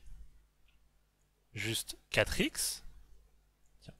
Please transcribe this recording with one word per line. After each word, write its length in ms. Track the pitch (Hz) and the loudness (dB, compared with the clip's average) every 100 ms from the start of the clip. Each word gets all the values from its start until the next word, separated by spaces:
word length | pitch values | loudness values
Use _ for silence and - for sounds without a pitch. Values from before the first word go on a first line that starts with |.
| - - - - - _ - - - _ _ _ _ _ _ | -12 -12 -14 -18 -20 _ -20 -20 -20 _ _ _ _ _ _
juste 440 | - 107 107 - - - | -4 0 0 -2 -8 2
quatre 280 | - 104 - | 6 6 6
x. 460 | 262 - - - - - - - - - - _ - - | 2 2 -2 -2 -10 -14 -18 -20 -20 -20 -20 _ -20 -20
Tiens, 140 | - - | -20 -18